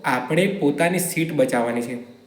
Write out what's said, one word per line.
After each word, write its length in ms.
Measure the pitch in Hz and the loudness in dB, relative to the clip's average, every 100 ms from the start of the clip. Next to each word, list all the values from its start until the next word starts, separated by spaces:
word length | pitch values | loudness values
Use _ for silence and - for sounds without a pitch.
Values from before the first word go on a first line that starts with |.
આપણે 400 | 143 127 123 156 196 196 | 0 -2 0 2 2 2
પોતાની 400 | 143 147 170 180 | 0 2 0 0
સીટ 300 | - - 165 | -2 -2 -2
બચાવવાની 480 | 147 127 127 117 120 | 2 2 2 0 -2
છે. 140 | 120 120 - - | -4 -8 -12 -20